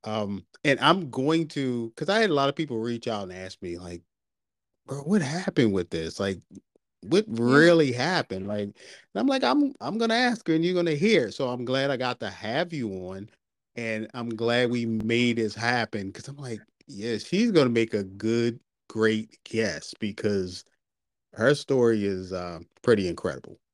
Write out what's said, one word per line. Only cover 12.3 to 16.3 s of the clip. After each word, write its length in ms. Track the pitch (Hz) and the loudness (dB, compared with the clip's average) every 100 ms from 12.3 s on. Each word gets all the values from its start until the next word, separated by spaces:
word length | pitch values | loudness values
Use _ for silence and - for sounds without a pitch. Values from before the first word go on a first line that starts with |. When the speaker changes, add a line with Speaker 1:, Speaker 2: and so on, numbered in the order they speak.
Speaker 1:
have 420 | 90 107 127 180 | -8 -4 -2 -2
you 160 | 160 113 95 90 | -4 -6 -6 -10
on, 180 | 95 107 _ _ _ _ - | -12 -14 _ _ _ _ -8
and 340 | 117 110 110 123 | -6 -6 -6 -8
I'm 140 | 120 | -6
glad 400 | 113 117 120 123 | -2 2 4 2
we 140 | 123 117 | 0 0
made 500 | 110 110 117 120 117 | -2 2 4 4 2
this 180 | 110 104 | 0 0
happen, 560 | 120 123 113 107 98 | 0 0 0 -4 -8
'cause 140 | 98 | -10
I'm 80 | - | -14